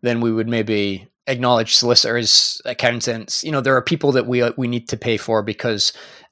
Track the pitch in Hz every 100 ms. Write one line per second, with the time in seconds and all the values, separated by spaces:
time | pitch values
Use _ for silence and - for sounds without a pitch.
0 | 120 117 117 113 113 117 107 104 101 92
1 | - _ - 123 123 117 113 - 120 117
2 | 113 120 110 - - - 123 117 120 120
3 | 123 113 101 - 151 143 131 131 - 160
4 | 143 131 120 123 120 - 120 120 - 113
5 | 120 107 - 110 104 - 120 104 - -
6 | - - -